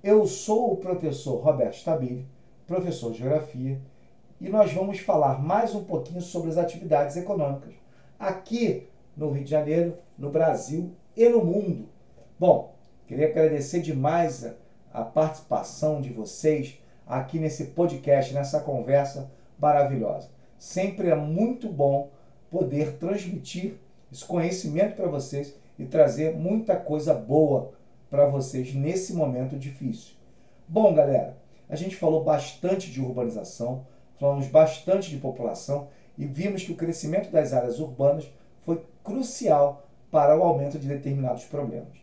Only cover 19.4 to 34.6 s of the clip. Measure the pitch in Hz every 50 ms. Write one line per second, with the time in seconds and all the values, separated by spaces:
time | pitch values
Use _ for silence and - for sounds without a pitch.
19.4 | - - - - 147 147 147 143 139 135 135 117 107 - - - - - - -
20.4 | - _ - - - - - 185 190 202 185 - 180 175 156 147 147 151 160 185
21.4 | 220 247 254 - - 220 170 139 143 139 139 - - - - - - - - -
22.4 | - _ 160 185 165 131 139 147 151 139 - - 165 185 202 202 185 175 - 143
23.4 | - - - 175 185 202 - - - - - _ _ _ 131 - - - 175 175
24.4 | 165 180 190 - - 156 147 165 202 214 - - 190 165 147 139 131 - 139 143
25.4 | 143 - - - - - - - 139 135 147 156 147 135 120 147 156 160 160 156
26.4 | 160 185 214 220 - - 180 - - 143 151 151 135 - - 113 110 110 139 156
27.4 | 156 143 135 - - - - - - - - - - - - 139 143 139 139 139
28.4 | 127 - - 135 127 127 139 135 139 156 185 190 185 - 175 170 156 135 127 127
29.4 | 131 131 127 139 135 135 - - 147 123 110 - - - - - - - - -
30.4 | - - - - - - 160 214 220 196 165 151 143 143 135 113 - - - -
31.4 | - _ - - - - - - 180 196 - - 180 156 156 160 - - 151 143
32.4 | - - - - - 180 190 185 - - 127 131 131 127 117 123 120 113 110 104
33.4 | 95 - - - 120 - 143 131 - - - - - _ - - 139 143 139 139
34.4 | 135 - - 156